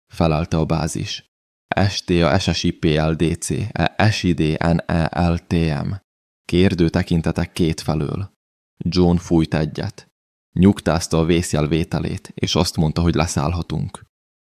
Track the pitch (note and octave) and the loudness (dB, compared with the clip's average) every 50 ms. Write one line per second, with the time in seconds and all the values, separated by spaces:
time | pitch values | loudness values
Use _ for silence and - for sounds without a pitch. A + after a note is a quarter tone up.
0 | _ _ - - E2+ D#2+ D#2 D2+ E2 - - D#2+ D#2 C#2+ D#2+ D#2+ D2+ E2 - - | _ _ -4 0 0 2 2 0 -2 -2 0 -2 0 0 0 -2 -2 -4 -6 -8
1 | G2+ - - - - _ _ _ _ _ _ _ _ _ - - F#2+ G2+ - - | -8 -8 -10 -12 -14 _ _ _ _ _ _ _ _ _ 0 0 0 0 -2 -4
2 | - - F2+ E2+ E2+ D2 C#2+ G2 - F2 E2+ - - F2 - - - E2 D2 D2+ | -2 0 2 2 4 4 2 2 0 0 -2 0 -2 -2 -2 0 0 0 2 2
3 | D#2 D#2+ D#2+ D2+ E2 D#2+ E2 - - - D2+ - G2+ G#2+ - - E2+ - - - | 2 0 0 0 0 -2 -2 -4 -4 -6 -4 -4 -4 -6 -4 -2 -2 -2 0 0
4 | G2 A2 G#2 - - F2+ E2 - D#2+ D2+ D#2 - - E2+ E2+ E2 - - E2+ E2+ | 0 0 0 0 0 0 0 2 0 0 0 0 0 0 0 0 0 -2 -2 0
5 | D#2+ - - - F2 E2+ E2+ E2+ - _ F#2 E2 E2 D#2+ D2+ C#2+ E2+ F#2 G2+ - | 0 -2 0 0 0 0 0 -2 -2 _ 0 0 2 0 0 -2 -4 -6 -8 -8
6 | - _ _ _ _ _ _ _ _ - F2 F2 F#2 G2 F#2+ E2 E2+ E2 - E2+ | -12 _ _ _ _ _ _ _ _ 0 2 4 4 4 4 2 2 2 2 0
7 | F2+ - F2 E2 - E2 - E2 E2+ - - - F2+ D#2 D#2+ - - - D#2 D#2 | 0 0 0 0 0 0 -2 -2 -4 -4 -2 0 0 0 0 -2 -4 -4 -2 -2
8 | D2 - - - G2 - _ _ _ _ _ _ _ _ _ _ - E2+ E2+ F#2 | -2 -4 -4 -6 -8 -10 _ _ _ _ _ _ _ _ _ _ -6 -2 2 4
9 | F2+ F2 F2 F2 - - E2+ E2 D#2+ - D#2 D#2 D#2+ D2+ - - - G2+ - - | 4 4 4 2 0 0 2 2 2 2 0 -2 -2 -4 -4 -8 -8 -8 -10 -14
10 | - _ _ _ _ _ _ _ _ _ _ E2+ F#2 G2+ G2+ - - - D2+ E2 | -20 _ _ _ _ _ _ _ _ _ _ 4 4 4 4 4 0 0 0 0
11 | - - - D#2+ E2 E2 F2 E2+ F#2 - - D2+ D2+ D2 E2 D#2+ F2 - - D#2+ | -2 -2 0 0 2 2 2 0 0 0 0 0 0 0 0 -2 -2 -2 -4 -4
12 | E2 D#2+ D#2+ E2 - - - - - - - D#2 E2+ - - - D#2+ D#2 D2+ E2+ | -4 -4 -6 -8 -10 -14 -8 -6 -6 -2 0 0 0 0 0 0 0 0 0 2
13 | E2+ E2+ D#2 D2+ D#2 - - D#2+ C#2 D#2 F2+ F2 D#2+ - D#2+ E2+ F#2+ G2 - - | 0 2 2 0 0 0 -2 -2 -2 -2 -4 -4 -6 -6 -6 -6 -6 -8 -10 -16
14 | - _ _ _ _ _ _ _ | -20 _ _ _ _ _ _ _